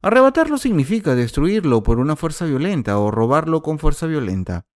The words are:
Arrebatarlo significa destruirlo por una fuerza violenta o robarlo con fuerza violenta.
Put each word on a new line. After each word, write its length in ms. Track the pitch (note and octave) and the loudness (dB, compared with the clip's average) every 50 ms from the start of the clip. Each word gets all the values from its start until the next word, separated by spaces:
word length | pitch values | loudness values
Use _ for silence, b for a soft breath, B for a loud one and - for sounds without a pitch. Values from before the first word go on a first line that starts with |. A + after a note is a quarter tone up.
Arrebatarlo 560 | - F#3+ A3 B3+ C4 C4+ C4 E4 D#4+ D#4 D4+ C4+ | 0 2 4 6 6 6 4 2 0 0 0 -2
significa 580 | - C4+ A3 D#3+ C3+ C3+ G#3 A3+ G3+ D#3+ C3 | -2 0 2 2 2 2 0 -2 0 0 0
destruirlo 680 | B2 A#2+ A2+ - - D3 F3 G3+ A3 F3+ D3+ B2 A2+ | 0 0 -2 0 0 0 2 0 0 2 2 2 2
por 160 | G2+ - A#2 A#2 | 2 2 0 2
una 200 | B2+ D3 D#3 - | 2 0 -2 -2
fuerza 280 | - D#3+ D#3 - F3 | -4 -6 -6 -4 -4
violenta 540 | D#3+ C#3 B2+ D3 F#3+ G3+ D#3 A2+ - G2+ G#2 | -2 -2 -2 -2 -2 -2 -2 -2 -2 0 0
o 100 | G#2 G#2 | 0 0
robarlo 520 | G#2+ - A2+ A#2 C3+ D3+ D#3+ D#3+ D#3+ D#3+ | 0 0 0 2 2 0 0 0 -2 -2
con 180 | D#3 D3+ D#3 D3+ | -2 -4 -6 0
fuerza 260 | D#3 D3+ C#3 - - | 0 0 0 0 -2
violenta. 640 | D#3+ D#3+ D3+ B2+ F#2+ F#2 F#2+ F#2 - F2+ F2 - _ _ | -4 -4 -4 -2 -2 -4 -4 -4 -4 -6 -8 -8 _ _